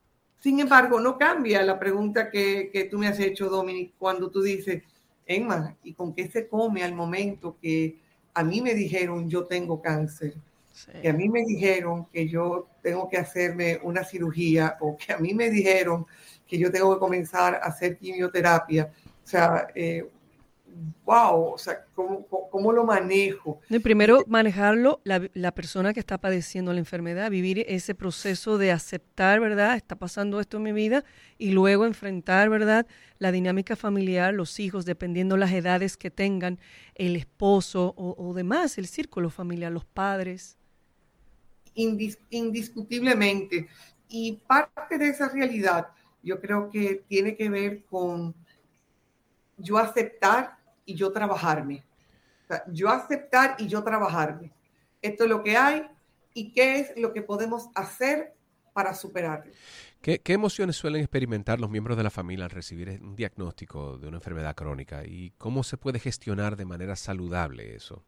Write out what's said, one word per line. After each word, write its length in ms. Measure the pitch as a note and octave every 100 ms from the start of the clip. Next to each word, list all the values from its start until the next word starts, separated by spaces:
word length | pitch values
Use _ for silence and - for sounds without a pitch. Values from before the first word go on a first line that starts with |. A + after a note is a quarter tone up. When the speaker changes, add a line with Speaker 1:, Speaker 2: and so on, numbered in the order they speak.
| _ _ _ _
Speaker 1:
Sin 200 | C#4 C#4
embargo, 400 | C4+ C4 B3 A#3
no 180 | B3 B3+
cambia 440 | D4+ F4 A#3 G3
la 160 | F#3+ F#3+
pregunta 520 | F#3+ G3 G#3 A3 A3
que, 400 | G3+ G3 G3 F#3+
que 120 | G3
tú 140 | F#3+ G#3
me 100 | G#3
has 100 | G3+
hecho, 300 | G3 G3 F#3+
Dominic, 460 | F#3+ F#3 F#3 F3+ _
cuando 320 | F#3+ F#3 F#3
tú 100 | F#3+
dices, 400 | G3 G3 G3 F3+ - _ _ _ -
"Emma, 480 | F#3 A#3 F3 D3+ -
¿y 120 | -
con 200 | E3 F3
qué 140 | D#3+ F#3
se 160 | A3+ A3
come 360 | G#3+ A3+ G3
al 100 | F3+
momento 640 | F3 E3+ F3+ G3+ G3 E3+ -
que 380 | E3 D#3+ D#3+ D#3+ _ _ _
a 100 | F3
mí 160 | D#3+ G3+
me 140 | B3
dijeron 540 | A3 F3 F#3 F3 F3 E3+
yo 180 | F3 F3
tengo 360 | F3+ F3 D#3+
cáncer? 520 | D#3+ D3+ D3+ - D3+ D#3 - _ _
Speaker 2:
Sí. 200 | - - -
Speaker 1:
Que 60 | E3
a 40 |
mí 160 | D3+ G3+
me 160 | A#3
dijeron 640 | A3+ F#3 F#3+ F#3 F3 E3+ E3+
que 160 | E3+ D#3+
yo 400 | E3 E3+ F3+ F3 _
tengo 260 | F3+ F3 F#3
que 80 | F#3
hacerme 600 | F3 F3+ F3 F3 E3+ E3
una 220 | E3+ F3
cirugía 720 | F#3 F#3 E3 D#3+ E3+ D#3+ D#3+ -
o 160 | D3+ D3+
que 160 | -
a 60 | D#3+
mí 160 | E3
me 160 | G#3+ A#3
dijeron 560 | G#3+ G3 F#3+ F3 E3+ E3 - - - _
que 100 | F3
yo 140 | F3+
tengo 240 | F#3 F#3+
que 60 | F#3+
comenzar 560 | F#3+ F#3 D#3+ F#3 F3+ -
a 100 | F3
hacer 320 | D#3 F3+ F3
quimioterapia". 960 | F#3 F#3 F3+ F3+ F3 E3+ - D#3 D#3 - - -
O 20 | -
sea, 400 | F3+ E3+ E3 -
eh, 340 | - E3 E3 - - _ _ _ _ _ F3 D#3+ -
wow, 500 | - A#3 G#3+ E3 E3
o 40 | -
sea, 260 | F#3 - -
¿cómo, 320 | - F#3 G3 -
cómo, 220 | F#3 -
cómo 220 | G3 G#3
lo 120 | A#3
manejo? 760 | A3+ G3+ F#3 G3 G3 G3 D3+ D3+ -
Speaker 2:
No, 80 | A3+
y 20 |
primero 400 | A3 G#3 G#3 B3+
Speaker 1:
Eh, 40 | A3+
Speaker 2:
manejarlo 720 | A3 A3 F#3+ G3+ A3 B3+ D#4
la, 260 | G3+ F#3+ F#3
la 180 | F#3 F3+
persona 400 | F3+ E3+ F#3+ F#3+
que 40 | G#3+
está 180 | - F#3+
padeciendo 540 | G3 F#3 E3 F#3+ F3+
la 60 | F3
enfermedad, 520 | D#3+ F3 E3+ F3 A3
vivir 340 | G3 F#3 F#3+ -
ese 260 | F#3 -
proceso 640 | G3 F#3+ - G3+ F#3 - G#3+
de 120 | G3
aceptar, 720 | E3+ - F3+ - - F#3+ G#3+
¿verdad? 360 | A3+ G#3 G#3 A#3+
Está 200 | - G3
pasando 420 | F3+ - G3+ G3+
esto 180 | G3+ G#3+
en 40 |
mi 80 | G#3+
vida, 320 | G#3+ G#3+ C4+ - - - -
y 120 | G#3
luego 340 | F#3+ F#3+ G3+ A3+
enfrentar, 640 | G#3 G3+ F#3 E3 F#3 G#3+
¿verdad? 360 | G#3+ G#3+ A3 A#3 - - _
La 140 | F#3+
dinámica 440 | F#3 F#3 F#3+ F#3+ A3
familiar, 580 | G#3+ G3+ F#3+ F3+ F#3
los 260 | G3+ E3 -
hijos, 240 | G3+ F#3+
dependiendo 520 | F3 E3+ F3+ F3 F#3 F#3+
las 160 | F#3+
edades 440 | F#3 F3 F3+ F#3+ -
que 140 | F3+
tengan, 500 | - G3 F#3+ F3+ F3+ - - -
el 220 | - F3+ F3
esposo 800 | B2+ - G3+ G3+ - F#3+ F3+ -
o, 180 | F3+ F#3
o 160 | F3+
demás, 440 | F3+ F3+ D4 E4+ -
el 80 | F#3
círculo 440 | - D#4 - E3+
familiar, 420 | - F3 F3 E3+
los 140 | E3+ -
padres. 720 | - G3 G3 F#3 F#3 - _ _ _ _ _ _ _ _ _ _ _ _
Speaker 1:
Indis-, 440 | - A3+ G#3 G#3+ - _
indiscutiblemente. 1400 | A#3 A3+ A3 A3 A3+ G#3 A#3+ B3+ G#3+ G3+ G3 F#3+ F3 D#3 - - _ _
Y 320 | A3+ A3+ G#3+ -
parte 520 | C4+ D4+ - - D#4+
de 100 | D4
esa 200 | C#4 C#4
realidad, 600 | C4+ B3+ A3 F#3+ F3 E3 - _ _
yo 180 | E3+ F#3+
creo 300 | G3 G#3 G#3
que 320 | G#3 G3+ G3 -
tiene 280 | G3 G3+ G#3+
que 120 | G#3+
ver 360 | G3+ G3+ G#3
con 500 | - F#3 F3+ F3 E3+ E3 _ _ _ _ _ _ _ _ _ _ _ -
yo 220 | F#3 G#3
aceptar 760 | A3 A#3+ A3+ - G3 A#3 B3+ - _ _
y 100 | -
yo 180 | E3 F#3+
trabajarme. 720 | G3+ G#3 F3+ F3 D#3 C#3 C#3+ - _ _ _ _ _
O 20 | -
sea, 160 | - -
yo 160 | E3 G3+
aceptar 680 | B3+ - C#4+ - B3+ C4 C4
y 80 | G3+
yo 160 | G#3
trabajarme. 680 | G#3 A3 G3 E3 D3+ D#3 E3+ - _ _ _ _
Esto 220 | G#3 G#3
es 60 | A3+
lo 120 | G#3+
que 140 | G#3 A3+
hay 260 | C#4 D4+ D4+ - _ _ _
y 180 | A#3 G#3+
qué 280 | B3 C4 C4+
es 160 | C#4 A#3
lo 160 | A3+
que 100 | A3
podemos 460 | G#3 G3+ A3+ A3+ -
hacer 600 | - F#3+ - C4 D4+ D#4 - _ _ _
para 220 | G3+ F#3+
superarlo. 580 | F#3 G3 F3+ E3 D3+ - - - - - _
Speaker 3:
¿Qué, 200 | - E3
qué 120 | -
emociones 420 | G3 G#3+ - F#3+ D#3+
suelen 260 | D#3 D3+
experimentar 580 | D3 C#3 B2 G#2+ G2+ A#2
los 80 | A2
miembros 280 | G#2+ A2 A2+
de 80 |
la 60 | G#2+
familia 340 | - F2+ F#2 F2
al 40 |
recibir 480 | F2+ - E2 F2+ F#2+
un 140 | G2+ G2+
diagnóstico 840 | A2 - F2 - E2 C#2+ C#2+ C2
de 100 | D2+
una 100 | E2
enfermedad 360 | F2 E2 D2+
crónica? 500 | D2+ D2+ C#2 C2+ D2
¿Y 280 | D2+ F2 F2+ -
cómo 260 | A2 C3
se 120 | B2+ C3
puede 220 | C#3 A#2+
gestionar 580 | B2+ - - G2+ G#2 G#2
de 80 |
manera 320 | F#2 F2 F#2 F#2+
saludable 800 | - F#2+ F2 F2 D#2+ A#1+ G#1+
eso? 280 | A1 - -